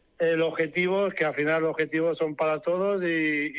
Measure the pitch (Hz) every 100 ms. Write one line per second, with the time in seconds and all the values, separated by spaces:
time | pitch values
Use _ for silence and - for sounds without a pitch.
0 | _ - 165 160 160 156 160 156 180 196
1 | 196 190 156 143 147 160 160 156 151 156
2 | 165 156 160 147 156 156 170 180 196 202
3 | 175 165 156 151 151